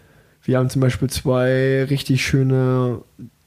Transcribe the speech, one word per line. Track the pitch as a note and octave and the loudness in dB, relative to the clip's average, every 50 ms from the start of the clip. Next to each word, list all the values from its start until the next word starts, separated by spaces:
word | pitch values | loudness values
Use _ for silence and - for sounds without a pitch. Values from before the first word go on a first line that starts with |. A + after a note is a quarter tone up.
| _ _ - - _ _ _ _ | _ _ -20 -20 _ _ _ _
Wir | - B2 B2+ | -4 -2 0
haben | B2+ B2+ C3 | 0 0 0
zum | - C3+ | 0 0
Beispiel | C3 B2+ - - C3+ A#2+ | 0 0 0 0 -2 -4
zwei | - - - C#3 B2+ B2 B2+ B2+ C3 C3 C3 C3+ C3+ C3+ C3+ | -4 -4 -2 0 0 2 2 2 2 2 2 0 0 0 0
richtig | C#3 C#3 C#3 - - C3 B2+ - | 0 -2 -2 0 0 0 0 0
schöne | - - C3+ C3 C3 C3 C3 C3 B2+ B2+ B2+ B2+ B2 A#2 - - _ _ - B2 - _ _ _ | 0 0 2 2 2 2 2 2 2 2 0 0 -2 -4 -6 -10 _ _ -20 -20 -20 _ _ _